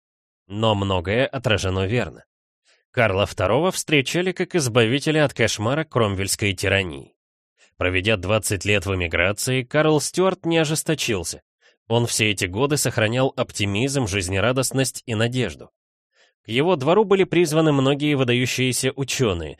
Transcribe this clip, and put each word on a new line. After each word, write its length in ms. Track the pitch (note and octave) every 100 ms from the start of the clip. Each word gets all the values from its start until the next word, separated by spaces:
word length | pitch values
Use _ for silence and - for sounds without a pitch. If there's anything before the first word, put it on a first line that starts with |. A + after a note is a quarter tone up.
| _ _ _ _ -
но 280 | G2+ A2+ G#2
многое 500 | G2 F#2 F2 A2 C3+
отражено 600 | C3+ B2 G2 F#2+ F#2 F#2+
верно. 400 | A#2+ F2+ B1 - _ _ _ _ _ _
Карла 340 | - A2 F#2+ G2+
второго 460 | - F#2 A#2+ F3+
встречали 600 | - - D3+ B2+ E3+ F#3
как 220 | F3 F3
избавителя 720 | F3+ C3 A#2 A2 C#3 D#3 D3 C#3
от 80 |
кошмара 500 | - A2 - G#2+ C#3+ D#3
кромвельской 680 | B2 G#2+ F#2+ F#2+ - G#2
тирании. 640 | F#2 F#2+ G2 F#2 C#2 C2 _ _ _ _ _ _ -
Проведя 380 | F2+ F#2 F#2+ G#2+
двадцать 480 | F#2 G#2+ - G2
лет 220 | G2 G#2 F#2
в 80 |
эмиграции, 680 | F#2 F2 E2+ F#2 G#2 - C3
Карл 360 | A#2+ D3 D#3 D3+
Стюарт 460 | - - F#3+ F#3 E3
не 120 | E3
ожесточился. 840 | D3+ D#3 - D3+ - G2+ E2 - _ _ _ _ -
Он 200 | A#2 A#2
все 240 | - A2
эти 140 | G#2 F#2+
годы 320 | F#2+ C#3 D3
сохранял 560 | C3 - G#2+ B2 C3 -
оптимизм, 720 | A#2+ - G2+ G2+ C#3 C#3 A2
жизнерадостность 960 | G2+ F2+ F#2+ A2 C3 B2+ C3 C3 - -
и 80 |
надежду. 580 | G#2+ A#2 B2+ G#2+ C#2+ A#2+ _ _ _ _ _ _ _ -
К 40 |
его 260 | A#2 E3 F3
двору 300 | C3 F#3+ G3+
были 200 | G3 F3+
призваны 480 | E3+ E3+ D#3 D#3+
многие 400 | C#3 C3+ C#3+ D3
выдающиеся 800 | C#3+ B2+ B2 B2+ - B2+ A#2 C3 C3
учёные, 640 | C3+ - A#2+ F2 D2+ -